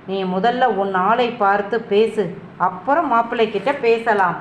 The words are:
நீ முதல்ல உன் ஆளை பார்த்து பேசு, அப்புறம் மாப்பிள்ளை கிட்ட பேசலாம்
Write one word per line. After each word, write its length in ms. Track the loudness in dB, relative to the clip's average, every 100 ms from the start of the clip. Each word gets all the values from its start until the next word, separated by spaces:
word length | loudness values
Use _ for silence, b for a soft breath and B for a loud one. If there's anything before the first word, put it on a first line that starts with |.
நீ 140 | -6 -4 -2
முதல்ல 400 | 0 0 2 0
உன் 200 | 2 -2 0
ஆளை 260 | 2 2 0 0
பார்த்து 400 | 2 2 0 -4 0
பேசு, 340 | 2 2 0 -4 -6 -16 -4
அப்புறம் 500 | -2 -2 0 0 2
மாப்பிள்ளை 360 | 0 0 0 0
கிட்ட 220 | 0 -2 0
பேசலாம் 580 | 2 2 2 2 0 -2